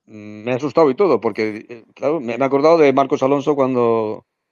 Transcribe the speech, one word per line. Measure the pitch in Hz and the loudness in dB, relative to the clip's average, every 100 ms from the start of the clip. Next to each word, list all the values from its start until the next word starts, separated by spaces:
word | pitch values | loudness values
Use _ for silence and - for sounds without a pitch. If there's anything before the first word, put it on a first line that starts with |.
| _ | _
me | 110 104 107 107 | -18 -16 -10 -6
ha | 123 | -4
asustado | 139 165 156 | -2 2 2
y | 127 | 2
todo, | 196 117 | 0 0
porque, | 113 104 110 107 - | -2 -4 -6 -6 -14
eh, | 117 _ - | -20 _ -6
claro, | 135 160 | -4 -4
me, | 120 117 | -6 -4
me | |
he | 135 | 0
acordado | 139 156 165 | 2 4 6
de | 147 | 6
Marcos | 135 135 143 | 4 2 0
Alonso | 135 143 143 143 | 0 0 0 0
cuando, | 131 123 120 113 107 107 _ _ _ | 0 0 0 0 -4 -8 _ _ _